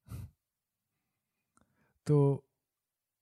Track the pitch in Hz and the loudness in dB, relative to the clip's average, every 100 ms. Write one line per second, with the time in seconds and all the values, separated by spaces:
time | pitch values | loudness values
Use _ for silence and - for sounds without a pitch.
0 | - - - _ _ _ _ _ _ _ | -18 -16 -16 _ _ _ _ _ _ _
1 | _ _ _ _ _ _ _ _ _ _ | _ _ _ _ _ _ _ _ _ _
2 | - 147 139 135 - _ _ _ _ _ | 0 2 2 -2 -8 _ _ _ _ _
3 | _ _ | _ _